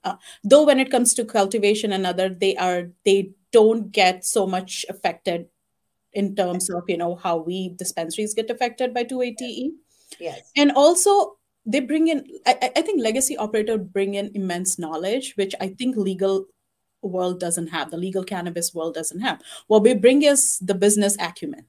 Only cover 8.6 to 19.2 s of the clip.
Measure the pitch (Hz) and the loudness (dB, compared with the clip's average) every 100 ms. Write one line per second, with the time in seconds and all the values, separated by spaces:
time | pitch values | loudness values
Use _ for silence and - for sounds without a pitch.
8.6 | 240 240 247 240 247 254 247 233 247 226 | -6 -4 -6 -4 -6 -4 -6 -6 -12 -8
9.6 | 269 320 _ _ _ - 160 - _ 285 | -10 -10 _ _ _ -14 -14 -14 _ 2
10.6 | 285 285 294 349 403 403 330 - _ _ | 4 6 6 6 4 4 2 -6 _ _
11.6 | 220 262 254 311 320 294 - - 240 247 | -4 -2 0 0 2 0 -6 -2 0 2
12.6 | 254 285 330 370 220 240 262 294 214 214 | 0 -2 0 0 0 0 -2 -4 -4 -2
13.6 | 214 220 175 202 196 202 208 202 190 175 | -2 -4 -4 -4 -2 -4 -6 -6 -6 -4
14.6 | 180 - 160 160 190 254 262 - 190 - | -4 -4 -6 -6 -4 -4 -4 -4 -4 -4
15.6 | 190 190 254 226 190 185 196 196 196 _ | -10 -6 -4 -2 -4 -2 0 0 -4 _
16.6 | _ _ _ _ 196 180 180 180 175 175 | _ _ _ _ -8 -4 -4 -4 -4 -4
17.6 | 165 165 143 165 190 190 190 185 175 170 | -6 -6 -8 -8 -6 -6 -6 -8 -6 -6
18.6 | 170 170 160 165 156 170 | -6 -6 -8 -6 -8 -6